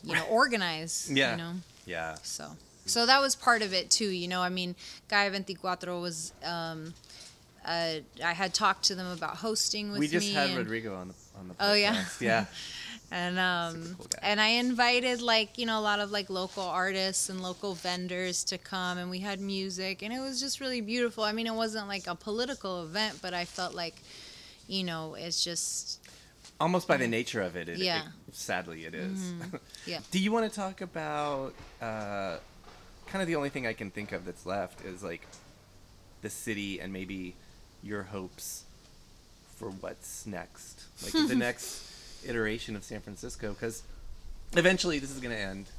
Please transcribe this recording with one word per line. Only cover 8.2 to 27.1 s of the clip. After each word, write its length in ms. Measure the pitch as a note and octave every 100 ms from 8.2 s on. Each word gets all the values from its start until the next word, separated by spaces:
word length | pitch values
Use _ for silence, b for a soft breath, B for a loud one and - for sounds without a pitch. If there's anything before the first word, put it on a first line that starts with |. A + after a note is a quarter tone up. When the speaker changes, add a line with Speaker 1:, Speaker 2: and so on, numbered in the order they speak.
Speaker 1:
I 80 | E3
had 220 | E3+ F#3+
talked 300 | - G#3 F#3+ -
to 80 |
them 160 | F#3 F3+
about 260 | E3+ E3 -
hosting 520 | A3 A3 - G#3 G#3
with 80 | G3+
Speaker 2:
We 80 | D3+
just 180 | E3+ -
Speaker 1:
me 40 |
Speaker 2:
had 160 | D3+ C#3+
Speaker 1:
and 80 | C3
Speaker 2:
Rodrigo 360 | A#2 A2+ A2+
on 140 | F#2+ F#2
the, 60 | F2+ - -
on 100 | F#2
the 60 | F3
Speaker 1:
Oh, 120 | G3+
yeah. 200 | G#3 G3+
Speaker 2:
podcast. 260 | A3 F#3 -
Yeah. 240 | - A3+ G3+
Speaker 1:
<laughs> 40 | B B B B B -
And, 280 | F3+ F3+ F#3
um, 440 | F#3 F3 E3+ E3
Speaker 2:
Super 100 | E3 F3+
cool 100 | -
guy. 80 | -
Speaker 1:
and 160 | G3+ G#3
I 100 | G#3+
invited, 760 | A#3+ B3 A#3+ A#3+ B3 B3+ A#3+
like, 340 | A#3+ A3 G#3 -
you 80 |
know, 140 | A#3 A3
a 20 |
lot 180 | G#3+ G#3
of, 120 | G3+
like, 180 | G#3 F#3+
local 340 | F#3 F#3 -
artists 680 | F3+ E3+ F#3 F#3+ F#3+ F#3 -
and 120 | F#3
local 300 | F3+ F3+ G3+
vendors 720 | E3+ F3+ F3+ F3+ F3+ F#3 F3
to 140 | - F#3
come, 400 | - F#3+ F3+ F3+
and 100 | F3+
we 120 | F#3
had 200 | G3+ F#3+
music, 640 | G3 G3 F#3+ F3+ F#3+ F#3
and 100 | G#3
it 80 | B3
was 180 | C4+ B3
just 200 | C4+ -
really 220 | C4 B3
beautiful. 420 | G#3 A#3+ A#3+ A3+
I 80 | G#3+
mean, 140 | G#3+ A3+
it 80 |
wasn't, 340 | A3+ A3+ G#3+ G3+
like, 180 | G3 F3+
a 80 |
political 680 | E3+ A3 G#3+ B3+ C4+ F#3+ F3+
event, 380 | D#3+ F#3+ G#3+ -
but 100 | F#3
I 140 | F3 F3
felt 280 | - F3+
like, 200 | F3+ E3+ - B B B B B B -
you 180 | F#3+
know, 300 | F3+ E3 D#3+
it's 280 | - E3 E3
just 580 | E3+ E3+ - - - - - B B B - -
Speaker 2:
Almost 260 | D#3+ F3+ E3+
by 120 | C#3+
the 60 |
Speaker 1:
Yeah. 60 | B2